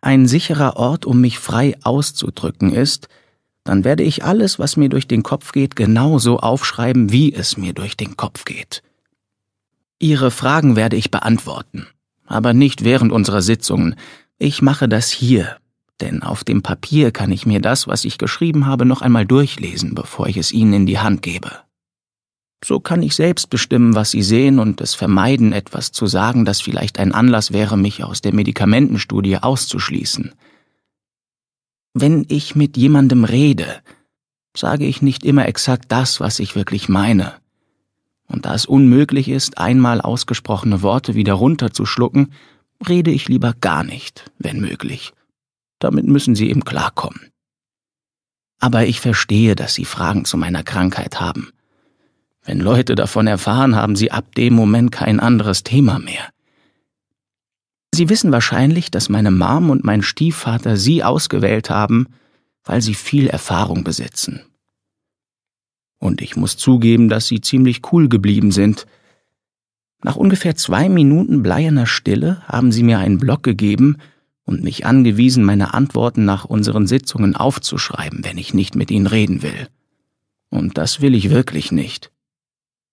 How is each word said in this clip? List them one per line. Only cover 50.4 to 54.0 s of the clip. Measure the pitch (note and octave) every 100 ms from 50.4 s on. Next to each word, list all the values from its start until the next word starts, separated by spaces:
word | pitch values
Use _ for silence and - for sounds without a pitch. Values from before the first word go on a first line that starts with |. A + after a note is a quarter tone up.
| E2+ F2
Krankheit | D2+ F#2 F2+ - - -
haben. | E2+ - - _ _ _ _ _ _ _ _ _
Wenn | - G2
Leute | F#2+ A#2+ B2
davon | A#2 A2 A2+ A2
erfahren, | G2+ - A#2 C3+ A2
haben | G#2+
sie | G2